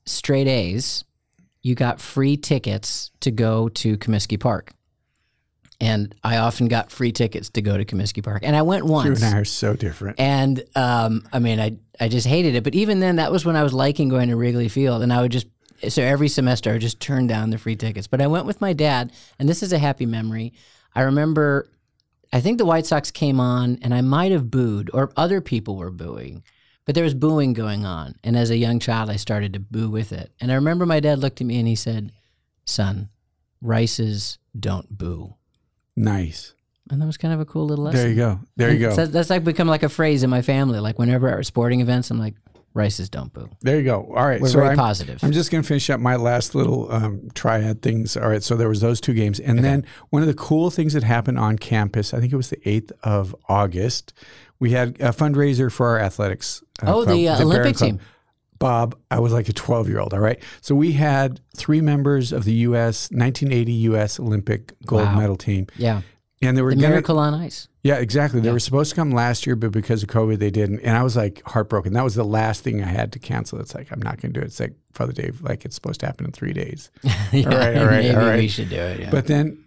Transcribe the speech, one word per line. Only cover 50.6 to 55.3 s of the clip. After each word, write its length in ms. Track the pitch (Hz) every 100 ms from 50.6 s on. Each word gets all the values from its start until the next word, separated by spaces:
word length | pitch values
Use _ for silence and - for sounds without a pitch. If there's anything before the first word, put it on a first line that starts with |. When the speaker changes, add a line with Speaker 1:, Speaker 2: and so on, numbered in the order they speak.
| 175
Speaker 2:
things 220 | 175 156
that 120 | 147
happened 340 | 113 117 127 123
on 180 | 107 110
campus, 560 | - 110 101 110 104
I 80 | 120
think 120 | 123
it 40 | 135
was 140 | 123
the 180 | - -
eighth 240 | 110 - -
of 320 | 113 104 92 - -
August, 640 | 98 101 90 120 - - - - - - -
we 140 | 120
had 240 | 123 123 -
a 120 | 131
fundraiser 580 | - 151